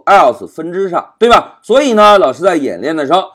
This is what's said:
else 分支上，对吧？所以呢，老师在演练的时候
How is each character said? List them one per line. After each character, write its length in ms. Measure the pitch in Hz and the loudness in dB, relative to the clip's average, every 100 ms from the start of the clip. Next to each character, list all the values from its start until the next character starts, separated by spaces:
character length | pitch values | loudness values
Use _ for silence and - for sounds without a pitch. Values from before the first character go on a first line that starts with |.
else 420 | - 196 139 - 90 | 0 2 2 -2 -10
分 260 | - 165 | -14 -12
支 160 | 180 190 | -8 -6
上， 260 | 170 - - | -6 -8 -2
对 100 | 240 | 2
吧？ 300 | 214 - _ | 2 0 _
所 220 | - 254 | -2 0
以 120 | 285 | 0
呢， 220 | 214 208 202 | 4 4 4
老 120 | 147 | 2
师 120 | 123 | -2
在 100 | 185 | -2
演 260 | 165 127 90 | -2 -4 -8
练 140 | 131 | -8
的 100 | 160 | -6
时 80 | 135 | -2
候 120 | 180 - | -2 -4